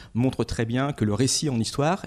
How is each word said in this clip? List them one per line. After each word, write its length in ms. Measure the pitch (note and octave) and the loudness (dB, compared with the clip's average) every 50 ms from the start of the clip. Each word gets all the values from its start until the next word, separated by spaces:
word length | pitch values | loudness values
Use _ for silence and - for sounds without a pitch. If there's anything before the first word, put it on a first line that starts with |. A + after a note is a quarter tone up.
| - - - | -16 -6 -2
montrent 300 | A2 B2 C3 - - A#2+ | 0 2 2 2 0 -2
très 200 | - - - A#2+ | -2 -2 -2 -2
bien 280 | A2+ A#2 B2+ C3+ C#3+ D3 | -2 0 0 0 -2 -2
que 120 | - A2 | 0 0
le 80 | G#2+ G#2 | 2 2
récit 380 | G#2 C3 B2+ - - - D3+ | 2 2 2 2 0 0 0
en 80 | C3 A2+ | 0 0
histoire 480 | A2 - - - C#3+ D#3 F#3 G3 - | 0 0 0 0 0 0 0 -2 -4